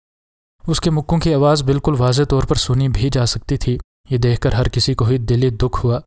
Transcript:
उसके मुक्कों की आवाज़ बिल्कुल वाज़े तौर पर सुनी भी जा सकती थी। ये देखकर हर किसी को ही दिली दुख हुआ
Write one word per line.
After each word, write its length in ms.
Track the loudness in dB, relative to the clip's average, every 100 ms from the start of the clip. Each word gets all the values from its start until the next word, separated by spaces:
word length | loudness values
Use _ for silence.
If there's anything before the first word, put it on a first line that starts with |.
| _ _ _ _ _ _
उसके 260 | -6 -2 0
मुक्कों 280 | 0 0 0
की 140 | 2
आवाज़ 320 | 2 2 2
बिल्कुल 300 | 0 0 0 0
वाज़े 280 | 2 2 2
तौर 180 | 0
पर 120 | 0 -2
सुनी 320 | 0 0 0
भी 200 | -2 -2
जा 140 | 0 0
सकती 300 | -2 -4 -4
थी। 200 | -2 -4 -8 _ -4
ये 80 | 0
देखकर 360 | 0 0 0
हर 140 | 0 0
किसी 240 | 0 0
को 100 | 0
ही 140 | 0 0
दिली 300 | 0 2 2
दुख 300 | 0 -2 0
हुआ 180 | -2 -2